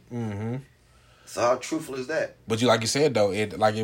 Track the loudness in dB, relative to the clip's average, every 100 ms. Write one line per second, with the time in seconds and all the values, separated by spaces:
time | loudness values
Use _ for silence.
0 | -12 -6 -6 -4 -6 -6 -10 _ _ _
1 | _ _ -12 -2 0 0 -2 -6 -6 -8
2 | -4 -2 -4 -8 -4 0 4 4 2 2
3 | 2 4 2 2 -2 2 2 2